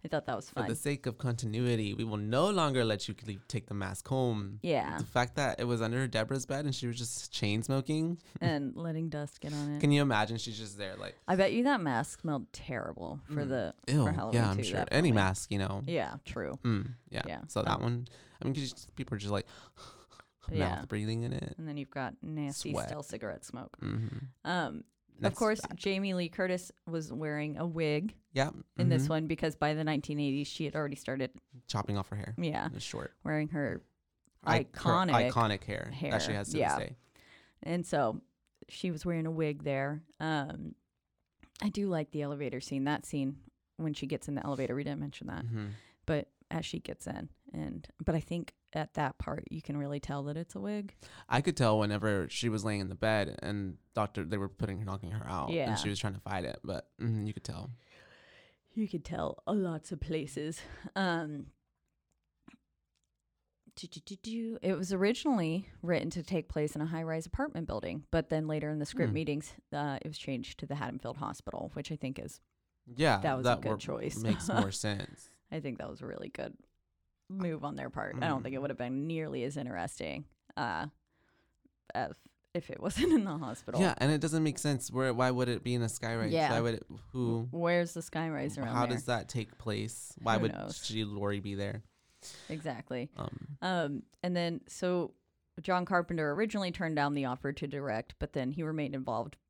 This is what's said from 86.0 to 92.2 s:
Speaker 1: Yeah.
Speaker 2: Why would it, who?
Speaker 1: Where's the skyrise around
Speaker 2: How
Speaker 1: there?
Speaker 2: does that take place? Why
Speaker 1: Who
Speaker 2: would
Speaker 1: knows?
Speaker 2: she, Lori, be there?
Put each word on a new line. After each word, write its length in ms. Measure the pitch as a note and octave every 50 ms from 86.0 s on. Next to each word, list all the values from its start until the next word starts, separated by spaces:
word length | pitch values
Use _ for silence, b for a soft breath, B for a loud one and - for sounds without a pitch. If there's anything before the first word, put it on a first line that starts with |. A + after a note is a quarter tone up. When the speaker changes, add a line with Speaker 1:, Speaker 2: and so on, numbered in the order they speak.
| - A2+ A#2 A2+ A2+ A2
Speaker 1:
Yeah. 200 | D#3+ D#3+ D#3 C#3
Speaker 2:
Why 100 | A#2+ A2+
would 140 | A#2 A#2 A2+
it, 120 | - - _ - A2+ - -
who? 360 | - B2+ B2 A#2 A2+ A2+ A#2 B2
Speaker 1:
Where's 440 | B2 E3+ E3+ E3+ F3 F3 F3 E3+ -
the 60 | E3+
skyrise 580 | D#3+ - - D#3+ E3 E3 D#3 C3+ C3+ C#3 - C#3
around 160 | C3 A#2 A#2
Speaker 2:
How 100 | A#2+ A#2+
Speaker 1:
there? 100 | A#2+ B2
Speaker 2:
does 100 | A2+ -
that 240 | - A#2+ A2 - -
take 260 | - A#2+ G#2+ - -
place? 560 | _ - A2+ G#2 G#2+ G#2+ A2+ - - - - - -
Why 120 | A2+ A#2 A2
Speaker 1:
Who 60 | G2+
Speaker 2:
would 100 | - A2+
Speaker 1:
knows? 320 | - G1+ - - - - -
Speaker 2:
she, 200 | - G#2+ A2 A2
Lori, 360 | G#2 G2+ G2+ G2+ G2+ G2+ G2+
be 140 | F#2+ G2+ G2+
there? 280 | G2 G2+ G2+ G#2+ G#2+ - _ B B B B B B